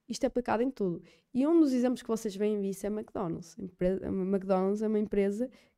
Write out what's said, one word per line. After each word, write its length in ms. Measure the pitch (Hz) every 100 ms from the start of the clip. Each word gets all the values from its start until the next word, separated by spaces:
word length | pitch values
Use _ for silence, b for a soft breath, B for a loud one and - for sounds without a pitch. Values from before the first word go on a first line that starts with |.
| -
Isto 160 | 226
é 20 | 254
aplicado 340 | 247 240 220
em 80 | 262
tudo. 320 | - 190 165 b b b
E 120 | 247 285
um 140 | 339
dos 140 | 294
exemplos 260 | 254 247 247
que 80 | -
vocês 260 | 220 220
veem 240 | 190 208 208
disso 240 | 196 190 202
é 20 |
McDonald's. 640 | 214 226 - 170 165 175 -
A 40 |
empre-, 400 | 185 - 180 190
a 60 | -
McDonald's 720 | 196 185 196 190 185 190 208
é 80 | 214
uma 100 | 214
empresa 520 | 214 202 196 202 254 b b